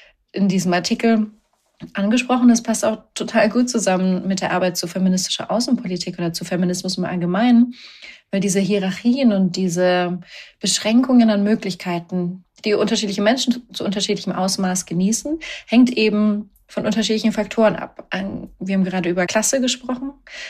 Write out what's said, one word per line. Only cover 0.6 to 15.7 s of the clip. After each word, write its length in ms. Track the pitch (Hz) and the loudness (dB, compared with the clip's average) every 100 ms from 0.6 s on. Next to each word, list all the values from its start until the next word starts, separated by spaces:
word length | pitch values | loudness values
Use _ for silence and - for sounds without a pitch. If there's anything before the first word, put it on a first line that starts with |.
| 180 | 0
Artikel 600 | 175 170 233 226 220 214 - _ _ _ - 170 | 0 0 0 2 2 0 -8 _ _ _ -20 -12
angesprochen. 560 | 202 202 247 254 247 240 | -4 0 0 2 4 6
Das 120 | 226 | 4
passt 240 | - 220 220 | 2 -2 0
auch 140 | 214 - - | -2 -8 -10
total 340 | - 226 220 | -2 2 2
gut 180 | 240 247 | 2 0
zusammen 600 | 226 190 185 185 185 190 | 0 0 2 2 0 -2
mit 140 | 185 | -4
der 100 | 190 | -2
Arbeit 260 | 180 185 180 | 0 -2 -2
zu 80 | 175 | -6
feministischer 640 | 190 185 185 - - - | 0 0 0 -2 -6 -4
Außenpolitik 680 | 214 254 240 180 175 185 175 | -2 0 -2 -2 -6 -6 -4
oder 120 | 170 | -4
zu 140 | 170 170 | -4 -4
Feminismus 520 | 180 180 180 185 185 | -2 0 -2 -4 -4
im 80 | 180 | -4
Allgemeinen, 680 | 180 175 190 247 233 247 - - - - - _ | -2 -2 2 4 6 4 0 -20 -20 -20 -20 _
weil 100 | 196 | -2
diese 200 | 202 196 | 0 0
Hierarchien 720 | 196 202 190 - 240 277 247 | 0 0 -2 -2 0 2 2
und 220 | 196 180 180 | 2 0 0
diese 640 | 185 175 180 180 175 180 - - - _ | -2 2 2 2 0 -4 -10 -20 -20 _
Beschränkungen 720 | 196 - 214 240 262 247 226 | -4 -2 2 2 4 4 4
an 120 | 202 | 4
Möglichkeiten, 1000 | 202 220 190 185 185 170 170 180 175 185 _ _ 214 | 2 0 -2 -6 -6 -6 -4 -4 -4 -6 _ _ -2
die 100 | 208 | 0
unterschiedliche 480 | 208 226 202 196 | 0 0 -2 0
Menschen 400 | 208 262 247 - - | 2 2 0 -2 -4
zu 100 | - | -8
unterschiedlichem 480 | 202 196 196 202 190 | -4 -2 -2 -4 -4
Ausmaß 540 | 185 190 202 185 185 - | -2 -2 -2 -2 -2 -4
genießen, 540 | 170 190 233 294 320 - - | 0 0 0 -4 -6 -8 -14
hängt 240 | - | 0